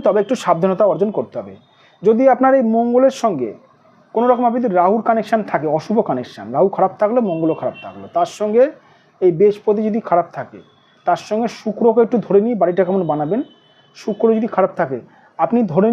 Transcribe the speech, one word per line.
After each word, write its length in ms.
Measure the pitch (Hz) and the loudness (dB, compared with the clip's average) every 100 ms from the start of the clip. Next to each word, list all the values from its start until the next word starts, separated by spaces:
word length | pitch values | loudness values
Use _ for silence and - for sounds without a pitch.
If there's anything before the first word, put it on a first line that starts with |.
| 214 | 2
তবে 120 | 202 | 2
একটু 120 | 208 247 | 0 -2
সাবধানতা 400 | - 165 190 185 208 | 0 0 0 2 0
অর্জন 180 | 156 214 170 | 2 -2 -2
করতে 180 | 117 120 | -6 -10
হবে। 140 | 98 95 _ _ _ _ | -14 -18 _ _ _ _
যদি 200 | 190 220 269 | 0 4 4
আপনার 180 | 247 262 269 | 4 4 2
এই 40 | 226 226 | 2 0
মঙ্গলের 400 | 233 240 262 262 | 2 2 2 2
সঙ্গে 280 | 226 151 110 - _ _ _ _ _ 220 | -4 -2 -6 -10 _ _ _ _ _ 0
কোনো 100 | 247 | 2
রকমভাবে 260 | 240 240 247 240 | 2 2 0 0
যদি 100 | 180 | 2
রাহুর 200 | 180 226 226 | 2 2 0
কানেকশান 340 | 226 202 226 196 | -2 0 -4 -2
থাকে, 160 | 165 151 151 | -4 -2 -4
অশুভ 200 | - 220 202 | 0 -2 0
কানেকশান, 360 | 127 120 - 104 131 | -4 -8 -14 -8 0
রাহু 120 | 196 185 | 0 0
খারাপ 180 | 190 - | -2 0
থাকলো, 180 | 208 247 214 | -2 0 -2
মঙ্গলও 260 | 165 160 151 | -2 -2 -2
খারাপ 140 | 127 - 101 | -6 -8 -16
থাকলো, 200 | 98 98 170 | -18 -8 -4
তার 140 | 170 - | -4 -4
সঙ্গে 240 | 208 226 285 - _ _ _ _ | -2 2 2 0 _ _ _ _
এই 100 | 185 160 | 0 4
বৃহস্পতি 440 | 208 202 - 208 214 | 2 2 -2 -2 -2
যদি 120 | 214 - | -4 0
খারাপ 180 | 175 170 147 | 0 0 -8
থাকে, 220 | 120 98 - _ _ _ - | -14 -18 -20 _ _ _ -4
তার 120 | 170 - | -4 -2
সঙ্গে 200 | 214 233 - | -4 -4 -6
শুক্রকে 420 | 214 202 233 220 233 | -10 0 2 4 2
একটু 120 | 233 - | 0 2
ধরে 140 | 196 226 | 2 2
নিয়ে 120 | 220 | 0
বাড়িটা 200 | 175 180 180 | 0 0 0
কেমন 160 | 196 165 | 0 -2
বানাবেন। 300 | 151 151 220 320 _ _ _ _ - | -2 -2 -4 -4 _ _ _ _ -12
শুক্র 300 | - 208 226 220 | -8 -2 0 0
যদি 100 | 233 - | 0 0
খারাপ 160 | 190 - | -2 -2
থাকে, 180 | 151 123 - _ _ - | -4 -6 -12 _ _ -6
আপনি 200 | 170 233 208 | -2 0 0
ধরে 160 | 156 220 | 0 2